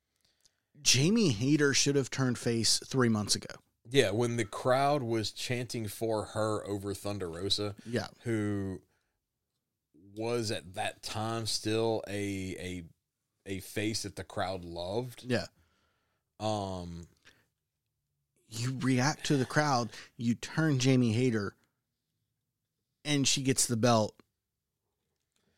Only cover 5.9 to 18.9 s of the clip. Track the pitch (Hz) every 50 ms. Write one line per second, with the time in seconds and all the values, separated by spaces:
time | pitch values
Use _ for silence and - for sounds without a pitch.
5.9 | - - 117 113 110 107 98 - - 110 107 110 107 98 - 92 104 101 98 101
6.9 | 98 - - 101 101 101 95 85 80 85 95 98 - - 104 104 101 - - 110
7.9 | 120 117 - - - - - 120 113 107 104 104 104 101 98 95 92 90 - _
8.9 | _ _ _ _ _ _ _ _ _ _ _ _ _ _ _ _ _ _ _ _
9.9 | _ 76 90 101 101 110 110 117 120 120 113 101 113 92 73 90 92 101 107 101
10.9 | - - - - - 110 110 113 113 113 113 104 - - - 107 110 113 113 113
11.9 | 113 104 - - 101 101 101 101 98 95 95 92 90 - 87 92 90 90 85 78
12.9 | - _ _ _ _ _ _ _ _ _ - 98 98 92 - - - 107 104 110
13.9 | 113 - - 98 92 - 95 - - 107 95 92 98 92 87 85 85 85 87 90
14.9 | 101 117 127 127 117 - 117 127 123 107 82 - _ _ _ _ _ _ _ _
15.9 | _ _ _ _ _ _ _ _ _ - 104 110 107 104 98 95 95 90 87 87
16.9 | 85 85 85 - _ _ _ - - _ _ _ _ _ _ _ _ _ _ _
17.9 | _ _ _ _ _ _ _ _ _ _ _ _ 113 110 117 131 135 123 - 127